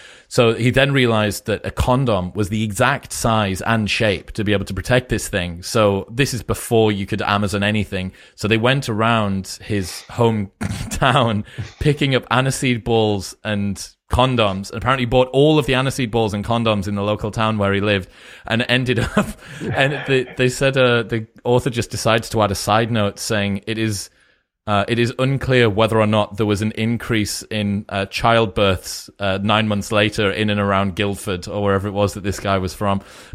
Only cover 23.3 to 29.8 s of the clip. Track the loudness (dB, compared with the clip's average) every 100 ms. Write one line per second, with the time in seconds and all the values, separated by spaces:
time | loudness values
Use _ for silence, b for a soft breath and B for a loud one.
23.3 | -2 -2 -4 -4 -4 -2 -4 -8 b b
24.3 | b b _ -2 0 0 0 0 0 -2
25.3 | 0 2 4 4 4 2 4 4 2 0
26.3 | 0 0 0 0 -2 -2 -2 -2 -2 -2
27.3 | -4 -6 -4 -2 -2 -4 -4 -4 0 2
28.3 | 4 2 2 2 2 -2 -14 -14 -6 -2
29.3 | 0 2 2 2 -2